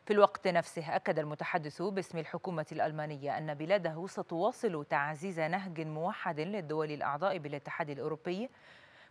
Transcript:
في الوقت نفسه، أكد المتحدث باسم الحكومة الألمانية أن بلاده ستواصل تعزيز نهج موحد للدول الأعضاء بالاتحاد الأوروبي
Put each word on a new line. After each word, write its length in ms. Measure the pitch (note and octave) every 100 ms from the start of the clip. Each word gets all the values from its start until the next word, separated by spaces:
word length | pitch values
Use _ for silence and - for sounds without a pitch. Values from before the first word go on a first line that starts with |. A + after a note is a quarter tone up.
| -
في 60 |
الوقت 360 | G#3 G3+ - F#3+
نفسه، 480 | F3 - - D#3 F#3
أكد 220 | - D#3+
المتحدث 640 | D3+ D3+ E3 F3+ D3+ -
باسم 360 | F3+ G3 E3+ E3+
الحكومة 480 | D#3 E3+ - E3 D3+
الألمانية 680 | D#3 D#3+ D3+ D3+ D3 C#3 A#2+
أن 160 | D#3
بلاده 520 | D3 D#3+ G3+ E3 D#3 F#3+
ستواصل 800 | - F3+ E3+ G3+ B3+ A#3 D#3+
تعزيز 560 | D3 D3+ C#3+ D3+ F#3+ E3
نهج 400 | D#3 F#3 F#3+ D#3+
موحد 600 | D#3 D#3 E3+ G#3+ F#3 D3+
للدول 500 | D#3+ G#3+ D3+ D#3 D#3
الأعضاء 480 | D3 - C#3+ F#3+ F#3
بالاتحاد 520 | D3 D3 D3 - D#3
الأوروبي 600 | C#3 D3+ D3+ F#3 F3+ B3 - - - - - -